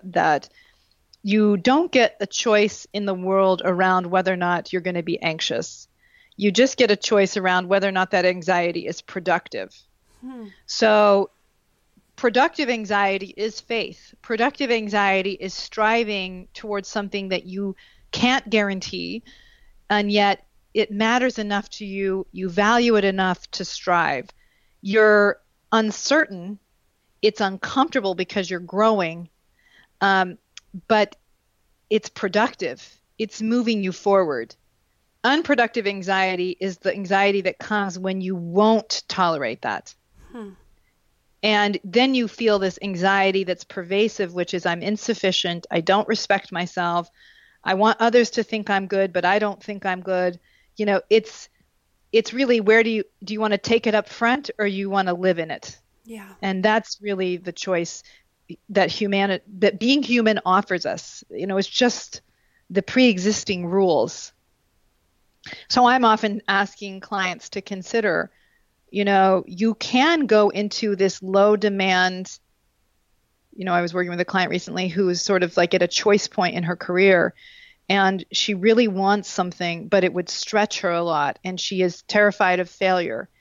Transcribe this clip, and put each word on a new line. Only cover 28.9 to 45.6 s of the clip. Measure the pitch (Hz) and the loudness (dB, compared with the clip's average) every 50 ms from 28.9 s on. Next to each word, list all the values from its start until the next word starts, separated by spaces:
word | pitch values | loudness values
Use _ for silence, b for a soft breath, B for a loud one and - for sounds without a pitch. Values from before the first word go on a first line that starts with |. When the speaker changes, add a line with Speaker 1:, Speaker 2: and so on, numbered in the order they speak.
| 220 196 175 160 165 170 175 - _ _ _ _ b b b b b b b b b - | 4 2 0 -2 -4 -8 -14 -18 _ _ _ _ b b b b b b b b b 0
Speaker 1:
Um, | 196 196 196 190 185 180 - - _ _ _ - - _ - 180 - - | 2 2 4 2 2 0 -4 -12 _ _ _ -20 -20 _ -18 -8 -2 2
but | 220 214 202 202 - _ _ _ _ _ _ _ _ _ _ _ _ _ _ - | 2 2 2 0 -4 _ _ _ _ _ _ _ _ _ _ _ _ _ _ -2
it's | 214 214 - - | -2 -2 -2 -6
productive. | - - - 190 170 202 226 - - - 190 131 127 - - - _ _ _ _ _ - | -10 -8 -6 -2 0 0 0 0 -2 -6 -8 -8 -8 -10 -16 -20 _ _ _ _ _ -8
It's | 220 - - - | -8 -8 -8 -6
moving | 220 220 233 247 226 233 226 208 196 | -4 -2 0 0 0 0 -2 -2 -2
you | 185 | -4
forward. | 170 - - 202 196 190 180 156 135 117 113 - - _ _ _ _ _ _ _ _ _ _ _ _ _ - | -6 -4 0 2 2 2 2 0 -2 -6 -8 -10 -14 _ _ _ _ _ _ _ _ _ _ _ _ _ 0
Unproductive | 240 277 320 - - 285 240 233 226 - 240 196 | 2 2 2 2 2 2 2 2 0 -2 -4 -4
anxiety | 202 196 196 175 190 190 190 190 185 185 180 180 185 - - | -4 -4 -4 -2 -2 0 0 0 0 0 -2 -4 -4 -4 -6
is | 190 196 175 - | -6 -8 -8 -6
the | - 196 - | -4 -4 -4
anxiety | 202 196 180 196 196 202 202 196 196 | -4 -2 0 2 2 2 2 2 0
that | 180 185 - - | 0 -4 -4 -6
comes | - - 214 208 196 190 170 180 | -6 -4 -4 -2 -2 -4 -6 -6
when | 190 190 190 190 | -6 -6 -4 -4
you | 185 185 190 | -4 -6 -6
won't | 175 170 170 170 196 208 220 226 208 - - - - - - | -6 -6 -2 2 4 4 4 4 2 0 -4 -8 -8 -8 -6
tolerate | - 190 180 170 165 143 135 110 120 - | -2 0 0 0 0 0 -2 -4 -6 -6
that. | - 117 101 - - - - _ _ _ _ - - - | -6 -6 -6 -6 -8 -14 -20 _ _ _ _ -20 -20 -20
Speaker 2:
Hmm. | - 240 214 196 180 - _ _ _ _ _ _ _ _ _ _ _ _ _ _ _ _ | -18 -16 -16 -16 -18 -20 _ _ _ _ _ _ _ _ _ _ _ _ _ _ _ _
Speaker 1:
And | - 214 214 208 208 208 202 - - | -2 0 2 2 2 0 -2 -4 -4
then | 185 175 240 254 269 262 | -2 2 2 4 4 2
you | 254 233 208 | 0 0 -2
feel | - - 233 220 208 196 | -4 0 2 2 2 2
this | 196 185 - - | 2 -2 -4 -6
anxiety | 196 202 185 170 185 196 196 196 190 196 190 190 190 | -8 -8 -4 0 0 2 2 4 2 2 2 0 -2
that's | 180 175 - - | -4 -6 -8 -10
pervasive, | - - 196 175 175 196 202 226 214 - - 196 170 | -14 -12 -12 -8 -4 0 0 0 0 -2 -4 -6 -6
which | 175 180 175 - - | -4 -6 -6 -4 -4
is, | 175 - | -4 -2
"I'm | 180 170 175 | -4 -4 -4
insufficient. | - 196 214 208 - - 214 - - 190 180 - - 175 170 170 | -4 -4 -4 -4 -4 -4 -4 -2 -2 -2 0 0 -2 -4 -6 -8